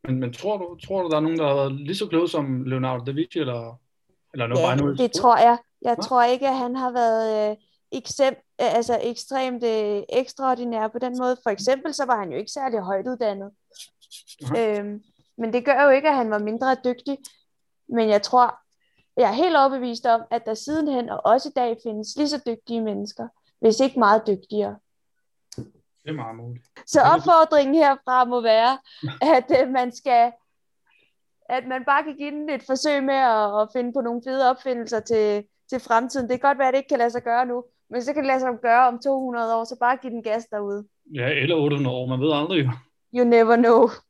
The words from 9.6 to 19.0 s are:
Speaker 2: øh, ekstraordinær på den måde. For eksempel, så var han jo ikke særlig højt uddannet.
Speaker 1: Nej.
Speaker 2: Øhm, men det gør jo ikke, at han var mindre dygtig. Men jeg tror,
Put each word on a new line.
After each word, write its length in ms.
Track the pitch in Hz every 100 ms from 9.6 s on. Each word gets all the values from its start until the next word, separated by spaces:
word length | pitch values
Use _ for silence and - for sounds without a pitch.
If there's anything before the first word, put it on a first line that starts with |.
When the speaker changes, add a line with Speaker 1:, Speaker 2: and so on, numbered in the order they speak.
Speaker 2:
øh, 400 | 233 220 208 202 -
ekstraordinær 760 | 247 262 - 269 247 240 226 220
på 120 | 240
den 180 | 254 247
måde. 200 | 254 254
For 60 | 233
eksempel, 440 | 196 208 269 311
så 120 | 285
var 140 | 254 226
han 120 | 185
jo 60 | 139
ikke 140 | 214
særlig 280 | 294 269 220
højt 280 | 180 196 240
uddannet. 440 | 247 220 196 196 _ _ - - _ _ - _ -
Speaker 1:
Nej. 360 | 131 160 226 208
Speaker 2:
Øhm, 240 | 208 208 _ _ _ -
men 160 | 226
det 120 | 247
gør 180 | 247 262
jo 60 | 285
ikke, 200 | 269 311
at 60 |
han 140 | 277 226
var 80 | 208
mindre 360 | 208 233 262 262
dygtig. 320 | 254 247 - 277 - _ _ _ _ _ -
Men 200 | 233 220
jeg 120 | 208
tror, 380 | 208 254 240 - _ _ _ _